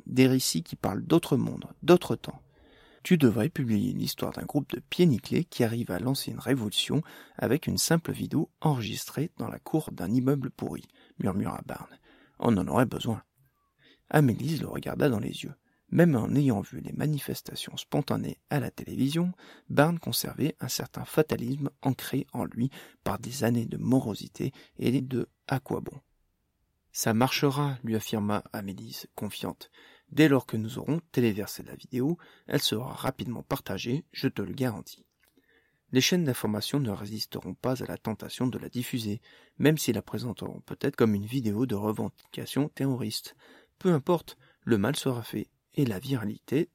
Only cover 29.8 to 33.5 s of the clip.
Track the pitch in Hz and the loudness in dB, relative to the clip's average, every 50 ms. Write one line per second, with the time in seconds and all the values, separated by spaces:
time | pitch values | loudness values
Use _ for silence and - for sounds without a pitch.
29.8 | - - - _ _ _ - 127 151 156 139 131 - - - 113 107 110 127 135 | -20 -20 -20 _ _ _ 4 4 6 6 6 4 2 0 -4 -4 -4 -4 -6 -6
30.8 | - - 139 165 - _ - - 120 113 101 101 101 - - - - - - - | -4 -2 -2 -4 -4 _ 0 2 4 4 2 0 -4 -8 -10 -12 -12 -14 -16 -16
31.8 | - - - 117 127 143 175 - - - - - _ - - 139 - - - 107 | -14 -6 -4 -2 0 0 0 -2 -6 -14 -20 -20 _ -4 -2 0 0 0 0 -2
32.8 | 127 131 - - - 120 - - 110 - 117 - - - | -4 -6 -8 -4 -4 -4 -4 -4 -6 -6 -6 -8 -6 -4